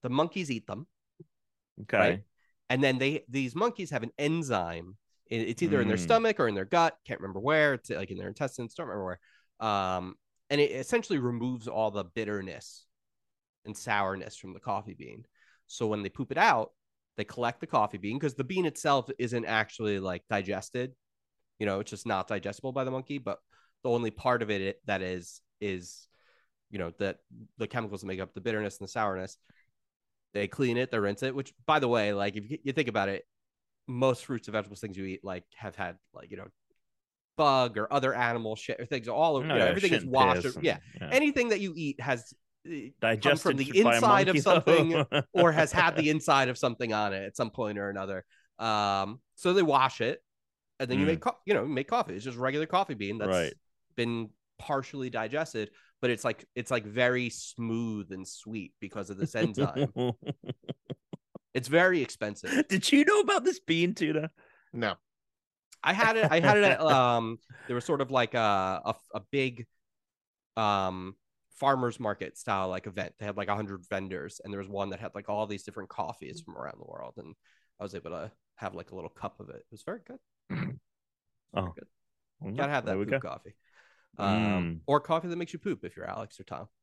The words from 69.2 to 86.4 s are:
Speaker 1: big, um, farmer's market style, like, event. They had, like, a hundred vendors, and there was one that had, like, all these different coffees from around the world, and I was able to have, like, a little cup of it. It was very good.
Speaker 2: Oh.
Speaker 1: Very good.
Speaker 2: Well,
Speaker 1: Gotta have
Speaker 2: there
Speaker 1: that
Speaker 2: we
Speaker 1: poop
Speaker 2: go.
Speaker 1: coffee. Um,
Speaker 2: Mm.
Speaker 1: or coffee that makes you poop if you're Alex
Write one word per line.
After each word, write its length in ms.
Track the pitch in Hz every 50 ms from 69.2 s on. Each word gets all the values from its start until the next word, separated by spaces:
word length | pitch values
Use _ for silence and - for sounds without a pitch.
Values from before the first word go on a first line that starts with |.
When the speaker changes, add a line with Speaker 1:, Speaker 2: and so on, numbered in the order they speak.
| 101 _
Speaker 1:
big, 340 | - 143 135 131 123 117 120 _ _ _ _ _ _ _ _ _ _ _ _ _ _ _ _ _ _ -
um, 580 | 110 104 101 98 95 95 92 92 92 92 95 _ _ _ _ _ _ _ _
farmer's 440 | - - 135 139 131 127 120 113 -
market 380 | 127 107 101 - 98 - - -
style, 320 | - - 107 98 95 92
like, 160 | 90 92 -
event. 280 | 107 92 101 95 87 - _
They 60 | 110
had, 100 | 104 101
like, 120 | 101 101 92
a 80 | 101
hundred 280 | 101 107 98 98 92 87 -
vendors, 500 | - 98 98 95 92 87 69 82 - - -
and 100 | - 101
there 60 | 98
was 100 | 98 95
one 220 | 101 98 98 101
that 80 | 95 87
had, 160 | 110 - -
like, 120 | 101 101 -
all 200 | 104 104 110 104
these 160 | 104 98 -
different 260 | - 98 - 95 92
coffees 520 | - - 98 - - - - 67 - -
from 140 | - - -
around 220 | - 65 71 - -
the 60 | -
world, 300 | - - - 62 62 - -
and 160 | - - 80 _ _ _ _ _ _ _ _ _
I 40 | 104
was 120 | 101 92
able 160 | 95 - 82
to 200 | 82 82 76 - _ _ _ _ _
have, 200 | _ 113 98 -
like, 160 | 85 87 -
a 40 | -
little 140 | 92 78 82
cup 300 | _ - - 101 - _
of 100 | 98 98
it. 60 | -
It 100 | - - _
was 120 | - 107 -
very 160 | - 190 240 _
good. 140 | _ 247 269 _ _ _ _ _ _
Speaker 2:
Oh. 1120 | 196 160 - - 131 - _ _ _ _ _ _ _ _ _ _ _ _ _ _ - 92
Speaker 1:
Very 100 | 95 90 85
good. 120 | - - _ _ _ _ _ _ _ _ _ _ _
Speaker 2:
Well, 120 | - 95 101
Speaker 1:
Gotta 180 | 127 139 139
have 140 | 147 135 110
Speaker 2:
there 80 | 107 98
Speaker 1:
that 60 | 95
Speaker 2:
we 60 | 101 104
Speaker 1:
poop 120 | 104 135 123
Speaker 2:
go. 40 | -
Speaker 1:
coffee. 260 | - - _ - - _ _ _ _ _ - _ _ _ _ _ _ -
Um, 80 | 104 101
Speaker 2:
Mm. 520 | 101 107 110 104 101 92 87 85 82 82 80
Speaker 1:
or 140 | - 139 147
coffee 280 | - - 165 165 170 175
that 60 | 170
makes 160 | 175 175 165
you 80 | - 170
poop 240 | - 208 165 101 -
if 120 | 87 - -
you're 80 | 90 85
Alex 300 | 95 98 113 104 - -